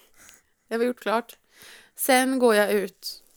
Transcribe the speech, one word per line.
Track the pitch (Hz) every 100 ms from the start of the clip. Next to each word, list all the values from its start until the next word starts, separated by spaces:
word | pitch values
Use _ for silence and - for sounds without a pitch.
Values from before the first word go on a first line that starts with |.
| _ _ - - _ _ -
Det |
har | 226
vi | 247
gjort | 247
klart. | 202 220 - - _ _ - - _ -
Sen | - 254 262 262
går | 240 208
jag | 202
ut | 208 190 - - - _